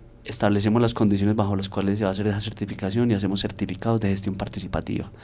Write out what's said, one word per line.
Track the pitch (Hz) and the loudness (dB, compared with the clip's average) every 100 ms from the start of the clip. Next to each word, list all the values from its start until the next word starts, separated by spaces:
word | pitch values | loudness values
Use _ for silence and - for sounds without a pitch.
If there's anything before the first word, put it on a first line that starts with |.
| - - | -20 -16
establecemos | - - 104 101 104 117 | -8 0 2 4 4 4
las | 117 | 2
condiciones | 120 107 98 101 107 | 4 2 4 2 2
bajo | 101 98 | 2 0
las | 98 | -2
cuales | 101 98 104 | -2 0 0
se | |
va | 98 | 0
a | |
hacer | 98 104 | 0 0
esa | 101 | -2
certificación | 110 - 101 104 95 113 120 | -4 -6 -6 -4 -2 0 2
y | |
hacemos | 101 98 98 | 2 0 0
certificados | - - 95 - 113 113 | -4 -4 -6 -2 0 0
de | 101 | 0
gestión | 98 98 95 | 0 -4 -6
participativa. | 101 - 92 82 - - - - | -6 -4 -4 -4 -2 -4 -6 -12